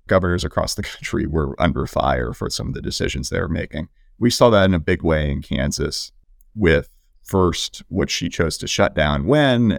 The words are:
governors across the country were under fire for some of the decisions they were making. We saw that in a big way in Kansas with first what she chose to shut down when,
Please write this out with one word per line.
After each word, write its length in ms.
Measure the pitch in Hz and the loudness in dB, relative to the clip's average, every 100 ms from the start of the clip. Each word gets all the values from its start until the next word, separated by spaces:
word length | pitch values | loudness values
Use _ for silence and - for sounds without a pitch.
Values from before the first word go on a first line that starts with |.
| - | 0
governors 380 | 95 90 87 | 2 2 -2
across 320 | 78 - 85 - | -2 -2 -4 -4
the 80 | |
country 420 | 98 - - - - | -10 -10 -6 -4 -2
were 340 | 80 69 69 | -2 -2 0
under 280 | 85 71 67 | 0 0 -4
fire 440 | - 67 65 58 | -2 -2 -2 -4
for 160 | - - | -6 -8
some 200 | - - | -8 -8
of 60 | |
the 60 | - | -8
decisions 500 | - - - - - | -8 -6 -6 -6 -6
they 100 | 87 | -6
were 80 | 87 | -4
making. 400 | 87 85 76 82 _ _ - | -6 -6 -10 -12 _ _ -2
We 100 | 120 | 0
saw 180 | - 123 | 6 6
that 160 | 104 95 | 6 6
in 80 | |
a 40 | 90 | 4
big 240 | 80 87 | 2 0
way 260 | 82 78 73 | 2 2 0
in 140 | 69 | -4
Kansas 680 | - 64 71 - - - - _ _ _ _ | -4 -2 -2 -2 -4 -6 -10 _ _ _ _
with 340 | 110 87 73 - _ _ _ | 0 4 4 0 _ _ _
first 580 | - 95 90 85 - - - | -2 2 2 0 -6 -10 -8
what 220 | - - | -4 -2
she 180 | - 85 | -2 -4
chose 280 | - 82 - | -2 -2 -2
to 100 | - | -6
shut 260 | - 95 | 0 0
down 320 | 80 76 71 78 | 2 0 0 2
when, 460 | 147 139 120 117 | 2 4 4 2